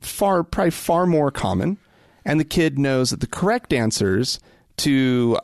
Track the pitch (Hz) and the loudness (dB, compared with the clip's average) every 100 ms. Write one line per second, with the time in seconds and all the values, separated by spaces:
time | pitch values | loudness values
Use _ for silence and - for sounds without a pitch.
0 | - - 202 185 170 - 180 - - 170 | -14 -2 0 0 0 0 0 -2 0 2
1 | 180 160 143 - 101 92 127 202 _ _ | 2 2 0 -2 -2 0 -2 -4 _ _
2 | _ _ - 151 151 185 160 139 139 131 | _ _ -2 0 0 0 0 0 0 0
3 | 127 - - - 185 240 - 127 113 - | 0 -2 -6 -2 0 0 0 0 0 0
4 | 98 95 131 - - _ _ - 147 135 | 0 0 -2 -6 -12 _ _ -6 0 2
5 | 131 123 120 117 | 2 2 0 0